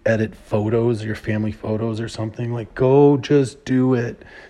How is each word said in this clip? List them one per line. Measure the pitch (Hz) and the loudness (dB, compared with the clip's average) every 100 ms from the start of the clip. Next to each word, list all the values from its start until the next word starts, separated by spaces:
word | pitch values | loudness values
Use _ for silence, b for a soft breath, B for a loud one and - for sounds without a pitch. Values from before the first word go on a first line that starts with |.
| 110 | -2
edit | 110 107 | 0 -2
photos, | - - 110 107 117 120 113 | -8 -6 -2 0 0 0 -2
your | 107 107 | -4 -8
family | - 107 110 | -6 -4 -4
photos | 107 - 107 113 110 | -6 -6 -4 -4 -6
or | 113 | -8
something, | - 110 107 117 | -8 -8 -8 -8
like, | 117 107 - | -8 -8 0
go | 131 139 143 143 | 4 6 6 4
just | - 147 131 - | 2 2 2 -4
do | - 131 127 | -2 0 2
it. | 123 120 - - B | 0 -2 -10 -18 B